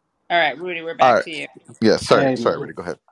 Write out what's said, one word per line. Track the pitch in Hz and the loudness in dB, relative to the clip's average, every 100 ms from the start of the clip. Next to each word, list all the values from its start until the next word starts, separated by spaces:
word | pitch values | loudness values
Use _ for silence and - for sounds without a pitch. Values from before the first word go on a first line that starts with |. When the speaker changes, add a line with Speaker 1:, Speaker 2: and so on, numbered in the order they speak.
| _ _ - | _ _ -4
Speaker 1:
All | 175 | -2
right, | 156 135 | 0 -4
Rudy, | 180 165 | -10 -10
we're | 165 165 | -8 2
Speaker 2:
All | 131 | 4
Speaker 1:
back | 110 | 4
Speaker 2:
right. | - | 0
Speaker 1:
to | |
you. | 151 143 - - - | -8 -14 -16 -18 0
Speaker 2:
Yeah, | 110 82 | 2 2
sorry. | - 120 139 | 4 2 2
Speaker 3:
Hey, | 123 | 0
Speaker 2:
Sorry, | 117 82 | -2 -2
Rudy. | 73 | -8
Go | - | -12
ahead. | 87 - _ | -12 -12 _